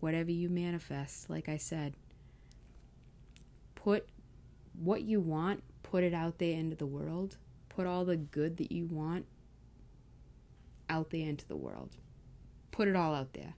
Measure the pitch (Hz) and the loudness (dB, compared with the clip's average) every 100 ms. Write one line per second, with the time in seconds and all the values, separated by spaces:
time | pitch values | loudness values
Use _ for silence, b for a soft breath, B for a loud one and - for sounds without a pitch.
0 | 160 165 170 170 175 175 175 170 - 139 | 0 2 2 2 2 2 2 -2 -2 -4
1 | 139 - - 160 160 156 - 160 143 - | -4 -8 -6 -4 -2 -4 -2 -2 -2 -6
2 | - B B B B B B B - - | -14 B B B B B B B -20 -20
3 | - - - - - - - - 208 202 | -20 -20 -20 -20 -20 -20 -20 -2 4 4
4 | - - - - - - - - 170 220 | 2 -14 -20 -20 -20 -20 -16 -2 2 2
5 | 214 214 165 156 175 202 - - - 185 | 4 4 4 2 2 0 -4 -16 0 4
6 | 180 170 165 165 170 160 160 156 143 143 | 4 4 0 2 2 2 0 0 -2 -2
7 | 151 165 190 - - - - - 180 180 | -2 -2 -4 -6 -18 -20 -8 -2 2 2
8 | 180 170 147 151 156 170 156 175 170 156 | 4 2 2 0 0 0 0 0 0 0
9 | 156 180 - - - - - - - - | 0 0 -4 -14 -20 -20 -20 -20 -20 -20
10 | - - - - - - - - - 160 | -20 -20 -20 -20 -20 -20 -20 -12 -2 0
11 | 156 165 156 147 - 76 64 50 65 - | 2 0 0 -2 -4 -6 -4 -6 -10 -14
12 | - - - - - - - - 202 190 | -18 -20 -20 -18 -20 -20 -8 2 4 6
13 | 160 156 135 - - | 4 2 0 -6 -10